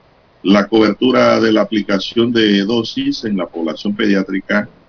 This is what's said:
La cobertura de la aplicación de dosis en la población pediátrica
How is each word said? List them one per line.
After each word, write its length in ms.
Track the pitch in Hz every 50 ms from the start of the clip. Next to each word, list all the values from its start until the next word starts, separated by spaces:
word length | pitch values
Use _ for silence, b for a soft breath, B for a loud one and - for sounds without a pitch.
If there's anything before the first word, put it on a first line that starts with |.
| _ _ _ _ _ _ _ _ -
La 240 | 90 101 104 -
cobertura 720 | - 117 110 110 - 101 - 127 127 123 123 120 117 117 113
de 120 | 113 113 107
la 80 | 107
aplicación 720 | 101 - 113 107 101 - 101 95 - - - 120 117 123 120
de 320 | 117 110 104 101 98 98
dosis 600 | 101 120 117 113 - - 135 135 143 139 - -
en 120 | 110 101
la 100 | 92 87
población 480 | - - 85 82 80 76 - - 104 101
pediátrica 720 | 104 107 101 101 95 92 - 95 95 - - 98 104 113 - - _ _